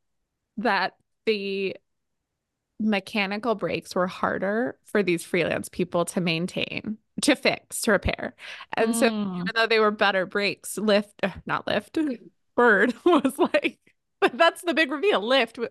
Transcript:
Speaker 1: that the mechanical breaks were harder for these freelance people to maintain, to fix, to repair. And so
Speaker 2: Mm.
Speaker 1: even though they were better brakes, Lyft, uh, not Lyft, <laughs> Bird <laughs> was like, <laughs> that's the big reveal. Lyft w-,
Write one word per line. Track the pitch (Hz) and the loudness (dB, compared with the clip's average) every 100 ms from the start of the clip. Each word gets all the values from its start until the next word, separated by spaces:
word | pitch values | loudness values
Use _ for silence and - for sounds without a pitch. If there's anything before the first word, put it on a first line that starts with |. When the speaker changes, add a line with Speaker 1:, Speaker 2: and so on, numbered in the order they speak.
| _ _ _ _ _ - | _ _ _ _ _ -4
Speaker 1:
that | 226 196 190 - _ _ - | 0 0 -2 -6 _ _ -2
the | 214 196 196 190 - _ _ _ _ _ _ _ _ _ - | -2 -4 -6 -6 -8 _ _ _ _ _ _ _ _ _ -4
mechanical | 214 196 196 220 196 208 226 | -2 -2 -2 -4 -4 -4 -4
breaks | 202 170 170 - | -2 -4 -6 -4
were | 190 185 | -2 -2
harder | - 180 - 190 220 262 - | -2 -4 -2 -2 -2 -4 -8
for | - 214 | -4 0
these | 180 170 | 0 -2
freelance | - 180 151 - - | -2 -2 0 -2 -6
people | - 175 175 | -6 -2 -2
to | 170 196 | -2 -2
maintain, | 170 160 180 - - - - 214 _ - | -2 -2 -4 -6 -6 -6 -10 -10 _ -2
to | - | 0
fix, | - - - - - | 2 0 -4 -8 -6
to | - | 0
repair. | 196 - - - - - - - - | 0 0 -4 -6 -12 -18 -18 -4 0
And | 226 | 2
so | 233 233 | 4 2
Speaker 2:
Mm. | 214 202 180 | 2 -4 -4
Speaker 1:
even | 180 | -2
though | 226 220 | 0 4
they | 226 | 4
were | 214 | 4
better | 214 202 190 175 | 4 2 2 0
brakes, | - 202 - - - | -2 -2 -4 -10 -2
Lyft, | 214 202 208 _ | 2 2 2 _
uh, | 196 - - | -6 -4 -6
not | 147 - | -4 -2
Lyft, | 202 - 320 302 233 - _ | -4 -4 -4 -4 -4 -12 _
<laughs> | _ | _
Bird | - 240 196 240 - | 2 4 6 2 2
<laughs> | |
was | 349 311 269 - | 2 4 2 0
like, | 339 294 262 - _ _ _ - | 0 0 -2 -6 _ _ _ 0
<laughs> | 392 | 0
that's | 247 339 - | 4 2 2
the | 349 | -2
big | 285 294 | 0 -2
reveal. | 294 392 233 | 0 0 0
Lyft | 214 269 233 | 2 0 0
w-, | - 233 | -4 -8